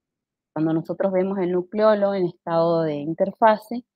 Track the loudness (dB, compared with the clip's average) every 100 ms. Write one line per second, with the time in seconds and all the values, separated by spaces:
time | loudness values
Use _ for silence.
0 | _ _ _ _ _ -4 -2 -2 -4 -4
1 | -2 0 -2 -2 -2 -2 -4 2 2 4
2 | 0 0 -4 -4 -4 0 2 2 0 -4
3 | -6 -2 -4 2 2 2 -4 -12 -12